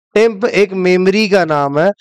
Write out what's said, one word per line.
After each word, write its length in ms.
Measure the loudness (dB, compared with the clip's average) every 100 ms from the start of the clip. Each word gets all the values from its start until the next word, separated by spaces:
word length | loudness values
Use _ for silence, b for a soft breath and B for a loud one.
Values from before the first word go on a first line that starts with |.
| _
टेम्प 300 | 0 0 0
एक 280 | -4 0 -2
मेमोरी 560 | 0 0 2 2 0 0
का 160 | 0
नाम 340 | 0 0 0 0
है, 120 | -2 -2